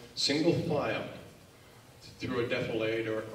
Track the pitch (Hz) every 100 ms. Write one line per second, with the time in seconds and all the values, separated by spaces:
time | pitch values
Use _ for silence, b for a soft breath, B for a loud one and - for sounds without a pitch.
0 | - - - 151 165 - - 143 113 95
1 | - - - - - - - - - -
2 | - - - 123 127 123 - 113 110 113
3 | 110 110 110